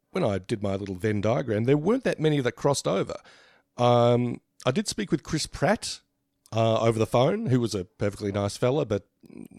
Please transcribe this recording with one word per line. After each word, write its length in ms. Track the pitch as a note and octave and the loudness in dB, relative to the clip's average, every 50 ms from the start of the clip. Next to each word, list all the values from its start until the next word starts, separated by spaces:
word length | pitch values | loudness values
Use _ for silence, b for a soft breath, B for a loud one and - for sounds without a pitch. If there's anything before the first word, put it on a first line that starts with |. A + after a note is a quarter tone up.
| _ _ | _ _
when 120 | _ F#3+ E3+ | _ -2 0
I 140 | A#2 G2 F#2+ | 0 0 -2
did 240 | F2+ - B2 G#2 | -2 -4 -6 -4
my 140 | G2+ G2+ G2 | -2 -2 -2
little 180 | G2 G2+ G2 G2 | -4 -4 -6 -8
Venn 280 | F2+ A2 A2 G#2+ G#2 | -4 -2 -2 -2 0
diagram, 420 | F#2+ A2 A#2 D3+ D3+ A#2+ A2 G#2 A2+ | 0 0 0 0 -2 -2 -2 0 2
there 120 | B2 C#3+ D3+ | 2 2 2
weren't 260 | D3+ F3+ A#3 C4+ - | 2 0 0 0 0
that 160 | G3 E3 - | -2 -2 0
many 200 | D3+ D#3 D3+ C#3+ | 0 0 2 2
that 100 | B2+ A#2+ | 0 -2
crossed 360 | - - - C#3+ C#3 - - D3 | -4 0 0 0 0 2 0 -2
over. 280 | E3+ G3 D3+ - - - b b b b b b b b b _ _ - | -2 -2 -2 -4 -6 -12 b b b b b b b b b _ _ 0
Um, 640 | B2 B2 B2 A#2+ A#2+ A#2+ A#2+ A#2+ B2 A#2+ A#2+ - - _ _ _ - | 4 4 6 6 6 6 4 4 2 0 -4 -6 -12 _ _ _ -4
I 60 | C3 | -2
did 160 | C3 F3 G#3+ - | 0 0 -2 -4
speak 240 | - - G#3 - | -4 -6 -4 -2
with 100 | - D3+ - | -2 -4 -2
Chris 220 | - - D3+ - | -4 -6 -6 -6
Pratt, 560 | - - - - D#3 G#3 A#3 - - - - _ _ _ _ _ _ _ _ _ _ | -6 -6 -2 0 0 0 0 -2 -8 -12 -12 _ _ _ _ _ _ _ _ _ _
uh, 280 | - A2+ A2+ A2+ A2 A2+ | -2 0 2 2 2 2
over 160 | A2+ A2+ A2+ A2 | 2 2 2 2
the 80 | A2 | 0
phone, 420 | - - A#2+ B2+ D3 G3+ G#3+ A#3 A3 | 2 2 2 4 2 2 -2 -2 0
who 120 | B2+ B2+ | 0 2
was 160 | A#2 A2 A2 | 2 0 -2
a 100 | G2+ F2+ | -4 -6
perfectly 460 | - _ _ A2 G#2 G2+ - G#2+ G2+ | -8 _ _ -4 -4 -4 -4 -6 -4
nice 260 | G2 G2+ G2+ G2+ - - | -2 -2 -2 -2 -2 0
fella, 280 | - B2 C3 D#3 C#3+ | 0 0 0 0 -2
but 220 | G#2+ G#2+ G2+ - _ _ _ _ - - - - - - | -2 -2 -4 -4 _ _ _ _ -20 -20 -18 -18 -20 -12